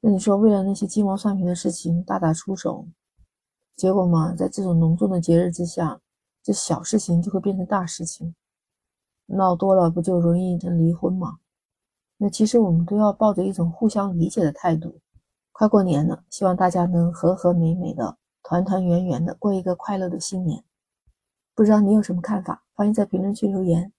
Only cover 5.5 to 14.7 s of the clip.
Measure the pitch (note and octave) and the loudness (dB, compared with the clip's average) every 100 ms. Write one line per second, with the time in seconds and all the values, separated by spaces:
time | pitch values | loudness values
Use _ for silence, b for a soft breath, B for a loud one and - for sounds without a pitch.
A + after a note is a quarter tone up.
5.5 | E3+ F3 - E3 - _ _ _ _ - | -2 -6 -4 -6 -6 _ _ _ _ -4
6.5 | G3+ - E3 E3+ G#3+ - E3+ F3 G3 G3+ | -4 -2 -6 -2 -2 0 0 0 -2 -2
7.5 | F#3+ F3+ G3+ F3 - E3+ - E3 E3 _ | -4 -2 -4 -4 -8 -12 -10 -12 -14 _
8.5 | _ _ _ _ _ _ _ _ F#3+ F#3+ | _ _ _ _ _ _ _ _ 0 0
9.5 | F3 G3 F#3+ E3+ F3 E3+ F3+ E3+ E3+ F#3 | 2 4 4 4 2 0 2 2 2 0
10.5 | F3 F3 E3+ E3 E3+ - F#3 F3 D#3 _ | -4 -2 2 2 2 -2 -2 -6 -10 _
11.5 | _ _ _ _ _ _ _ G3+ - G#3+ | _ _ _ _ _ _ _ -4 0 2
12.5 | A#3+ G#3 E3+ E3+ G#3 G#3+ G3 - F#3+ F#3+ | 4 4 2 2 2 0 2 0 2 -2
13.5 | F#3+ E3+ E3 A3 G#3 G3 F3 E3 - D#3+ | -2 -4 0 0 0 -4 -2 -2 0 -2
14.5 | C#3+ F3 | -2 -2